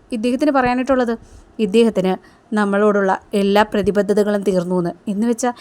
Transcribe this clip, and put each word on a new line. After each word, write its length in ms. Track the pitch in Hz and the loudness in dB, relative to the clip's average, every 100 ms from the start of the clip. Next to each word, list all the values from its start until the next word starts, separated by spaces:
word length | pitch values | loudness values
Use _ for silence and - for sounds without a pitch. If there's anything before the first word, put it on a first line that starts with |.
| - 240 | -10 -6
ഇദ്ദേഹത്തിന് 380 | 240 247 294 269 | -2 0 0 2
പറയാനായിട്ടുള്ളത്?" 560 | 247 247 262 262 233 226 - - - - 220 | 0 0 0 0 0 -4 -10 -20 -14 -4 0
"ഇദ്ദേഹത്തിന് 460 | 220 226 214 185 185 - _ - 214 | 2 2 2 -2 -2 -8 _ -6 -2
നമ്മളോടുള്ള 540 | 202 196 214 202 190 185 - 202 | 0 2 2 2 0 -2 -2 -2
എല്ലാ 220 | 196 202 208 | 2 2 2
പ്രതിബദ്ധതകളും 720 | 214 190 202 202 202 208 208 202 | 0 -2 0 0 0 0 -2 -2
തീർന്നു 280 | 185 175 185 | -2 0 -2
എന്ന്." 120 | 170 - - | -4 -6 -8
"എന്ന് 140 | 196 233 | -4 -2
വെച്ചാ, 200 | 233 247 240 | -2 -4 -6